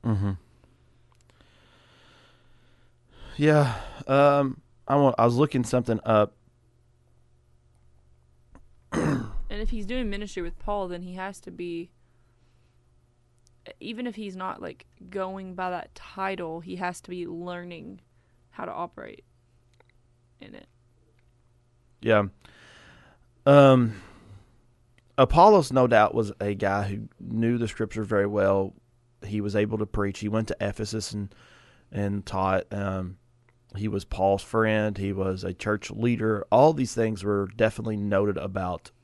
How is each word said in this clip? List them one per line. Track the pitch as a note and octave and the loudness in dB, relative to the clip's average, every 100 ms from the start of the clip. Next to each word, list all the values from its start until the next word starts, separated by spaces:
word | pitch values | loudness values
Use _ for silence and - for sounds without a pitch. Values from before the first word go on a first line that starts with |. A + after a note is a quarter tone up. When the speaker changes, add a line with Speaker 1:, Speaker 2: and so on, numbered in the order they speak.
Speaker 1:
Mm-hmm. | A2+ G#2 G2+ F#2 _ _ _ _ _ _ _ _ _ _ _ _ _ _ _ _ _ _ _ _ _ _ _ _ _ _ _ - - - | -2 0 -2 -4 _ _ _ _ _ _ _ _ _ _ _ _ _ _ _ _ _ _ _ _ _ _ _ _ _ _ _ -20 -16 0
Yeah. | D3 D3+ C#3 G#2+ - - - | 4 6 4 -2 -12 -14 2
Um, | C3+ C#3+ C#3+ C#3 B2+ _ _ - | 6 6 6 0 -4 _ _ 0
I | C#3+ | 4
want, | C#3 A#2 | 6 6
I | |
was | A#2 A#2+ | 4 4
looking | D3+ B2+ | 2 2
something | A#2 B2 A#2+ A2 | 0 0 0 -2
up. | A2+ G#2+ G#2 _ _ _ _ _ _ _ _ _ _ _ _ _ _ _ _ _ _ _ _ _ _ - - _ _ | 4 4 4 _ _ _ _ _ _ _ _ _ _ _ _ _ _ _ _ _ _ _ _ _ _ -20 -20 _ _
<clears throat> | D#3+ D#3 C3+ A2+ - - | -2 0 -2 -4 -6 -4
Speaker 2:
And | G#3 | -4
if | A3+ | -2
he's | A3+ G3 | -2 -4
doing | B3+ A3+ | -4 -4
ministry | G3+ G#3 - | -6 -8 -8
with | E3+ - | -8 -8
Paul, | - G#3 F#3 | -6 -4 -4
then | F3 | -8
he | F3+ | -10
has | F3+ F#3+ F#3+ | -10 -10 -12
to | - | -18
be, | F3+ F3 E3+ F3 _ _ _ _ _ _ _ _ _ _ _ _ _ _ _ _ _ - - | -12 -8 -8 -10 _ _ _ _ _ _ _ _ _ _ _ _ _ _ _ _ _ -20 -16
even | - A3+ B3 | -14 -10 -10
if | G#3 | -10
he's | G3+ | -12
not, | F#3 F#3 - | -10 -10 -10
like, | F3+ - - _ F#3 | -14 -16 -20 _ -12
going | G3 F#3+ F#3+ F#3+ | -8 -8 -8 -12
by | F3+ F#3 | -8 -6
that | F3 - | -6 -10
title, | - - - F#3+ F#3+ E3 E3 | -20 -18 -8 -6 -6 -8 -10
he | E3+ F3+ | -10 -6
has | F3+ F3 | -6 -8
to | - | -12
be | F3+ F3 | -10 -10
learning | E3+ F3+ F3 F3 E3+ A#3+ - _ _ _ _ _ | -10 -10 -10 -12 -14 -16 -20 _ _ _ _ _
how | - | -12
to | F2+ | -10
operate | F#2 F3 - - - _ _ _ _ _ _ _ _ _ _ _ _ | -8 -12 -12 -18 -18 _ _ _ _ _ _ _ _ _ _ _ _
in | - - | -20 -20
it. | - _ _ _ _ _ _ _ _ _ _ _ _ _ | -20 _ _ _ _ _ _ _ _ _ _ _ _ _
Speaker 1:
Yeah. | A2+ G#2+ G2 _ - - - - - - - _ _ _ - | 2 2 2 _ -20 -20 -20 -20 -20 -20 -20 _ _ _ 6
Um, | C#3+ C#3 C3 A#2 G2+ - - - - _ _ _ _ _ _ _ - | 10 10 8 4 -2 -16 -20 -20 -20 _ _ _ _ _ _ _ 2
Apollos, | C3 D#3+ G3 G3+ D3+ | 4 8 8 8 4
no | C3 B2+ | 2 6
doubt, | A2+ G#2 - | 6 6 2
was | G#2 - | -4 -4
a | G2+ | -4
guy | G2+ G2+ G2 G2+ | -2 0 0 -2
who | G2+ A2 _ | -6 -12 _
knew | F#2 A2+ A2+ A#2+ | -8 -2 0 0
the | A2+ | -4
scripture | - G#2+ A2 | -4 -6 -6
very | G2+ G#2+ G2+ | -2 0 0
well. | G#2 G2 G2 F#2+ - _ _ _ _ | 2 2 2 0 -8 _ _ _ _
He | G2+ G#2 | -8 -4
was | G#2 | -2
able | G#2 G#2 G#2+ | 0 0 -2
to | G#2 | -4
preach. | G#2+ G2+ F#2+ | -2 -4 -4
He | G#2 | -4
went | A2 A2 | -2 -4
to | - | -4
Ephesus | G#2 - G#2+ A2 G2+ | -6 -6 -6 -6 -8
and, | G#2 G2+ - - - _ _ _ | -8 -10 -14 -20 -20 _ _ _
and | G2 G2+ G2+ - | -6 -4 -4 -6
taught. | F#2+ F#2+ F#2+ - | -2 0 0 -2
Um, | G2+ G2 F#2+ F#2 F#2 _ _ _ _ _ F#2+ | -6 -6 -6 -8 -12 _ _ _ _ _ -8
he | G#2+ | -6
was | G2+ | -6
Paul's | - - F#2+ G2 | -6 0 2 2
friend. | - A2+ A2 G#2+ G#2+ G2 | 0 0 2 2 -2 -4
He | G2 | -6
was | F#2+ F#2+ F#2+ | -4 -4 -4
a | F#2 | -8
church | F#2 G#2+ G#2+ - | -6 -4 -4 -4
leader. | G#2 A#2+ A#2 A2 G#2+ - | -2 -2 0 0 -2 2
All | A2+ D3+ | 6 6
these | D#3 B2+ | 4 -4
things | - A2 G#2 | -2 -2 -2
were | G2 G2+ G2 | -2 -2 -2
definitely | G#2+ A2 - A2 G#2+ | 0 0 0 -6 -4
noted | G2+ G2 G#2 F2+ | 0 2 2 -2
about | F2+ F#2+ F#2 F2 - _ | -6 -6 -6 -8 -12 _